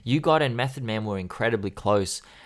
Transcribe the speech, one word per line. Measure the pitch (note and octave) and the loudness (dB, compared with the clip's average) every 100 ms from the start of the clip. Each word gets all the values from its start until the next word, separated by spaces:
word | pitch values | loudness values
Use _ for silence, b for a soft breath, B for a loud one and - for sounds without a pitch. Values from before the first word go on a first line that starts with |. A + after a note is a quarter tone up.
| A2+ | -2
Ugod | C#3+ D#3 D#3 | 0 4 4
and | C#3+ A#2+ | 2 0
Method | C3 C3 | -4 -4
Man | A#2+ A2 | -4 -4
were | G#2+ G2 | -2 -4
incredibly | F2+ - A#2 A2+ G2 | -6 -2 0 0 -2
close. | - G2+ G#2 F#2+ - B B | -4 2 2 2 -6 B B